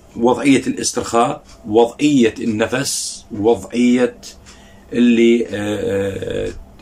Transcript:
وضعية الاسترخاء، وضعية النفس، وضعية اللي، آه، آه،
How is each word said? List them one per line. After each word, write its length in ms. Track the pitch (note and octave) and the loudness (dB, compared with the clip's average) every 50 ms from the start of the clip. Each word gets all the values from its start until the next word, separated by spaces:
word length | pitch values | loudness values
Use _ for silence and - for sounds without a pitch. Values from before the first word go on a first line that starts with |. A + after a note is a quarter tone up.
| - - - | -20 -16 -6
وضعية 460 | - A#2 B2+ A#2+ A#2 B2 C#3+ C3+ A#2+ - | -2 0 0 0 2 2 2 2 2 2
الاسترخاء، 760 | B2 - - - - - B2 - - - A#2 A#2 C#3+ D3 - - - - - - G2+ | -2 -6 -4 -6 -6 -4 -6 -6 0 0 0 2 0 -2 -8 -12 -20 -20 -18 -10 0
وضعية 680 | G#2+ A#2 A#2+ A#2 - - C#3+ D3+ D3 C3 A2+ G#2+ - - | 4 4 4 4 0 -2 0 2 4 4 4 2 2 -2
النفس، 880 | - A#2+ G#2+ G#2+ A2 G#2 A#2+ C3+ C#3 - - - - - - - - - | -4 -4 -2 -2 -2 -2 -2 -4 -4 -4 -6 -8 -8 -10 -12 -14 -16 -14
وضعية 840 | A#2 G#2 G2+ A#2 A#2+ G2+ - - - A#2+ B2 B2 B2 B2+ B2 A#2 - - - - - - - - - - - - - - - - | -8 -2 0 2 2 0 -2 -6 -2 0 2 4 4 4 2 0 -2 -10 -20 -20 -20 -20 -20 -20 -20 -20 -20 -20 -20 -20 -16 -8
اللي، 540 | - A#2+ A#2+ A#2+ A#2 A2+ A#2 A#2 A#2 A#2 A2+ | 0 2 2 4 4 4 4 4 4 2 0
آه، 20 | - | -4
آه، 1000 | G#2 G#2 G#2 G#2 G#2 G2+ F2+ F#2 G2 G2 G2 G2 G2 - - - - G2+ G2 G2 F#2 - - - - - | -6 -6 -4 -4 -4 -4 -4 -2 -2 -2 -4 -4 -6 -8 -8 -6 -6 -6 -6 -6 -8 -12 -18 -20 -20 -18